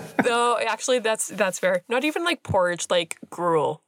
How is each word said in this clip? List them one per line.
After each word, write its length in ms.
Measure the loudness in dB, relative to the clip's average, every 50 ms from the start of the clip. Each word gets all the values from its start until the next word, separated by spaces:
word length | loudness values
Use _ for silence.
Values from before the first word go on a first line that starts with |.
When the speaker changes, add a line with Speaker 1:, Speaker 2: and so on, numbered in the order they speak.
Speaker 1:
<laughs> 40 | -2 0 -2 0 0
Speaker 2:
No, 340 | 2 2 2 2 2 2 0 0
actually, 360 | -2 -2 -2 0 0 0 2
that's, 260 | 2 0 0 -2 -4 -6
that's 300 | -2 -2 0 0 0 0
fair. 240 | 0 0 0 0 -2 -2
Not 160 | -2 0 0
even, 180 | 0 -2 -2
like, 220 | -2 -2 -2 -2 -4
porridge, 420 | -2 0 2 2 2 0 -4 -2 0
like, 280 | 0 0 0 -2 -6 -14 -14 -14
gruel. 520 | -8 -2 0 2 2 2 2 0 -2 -6 _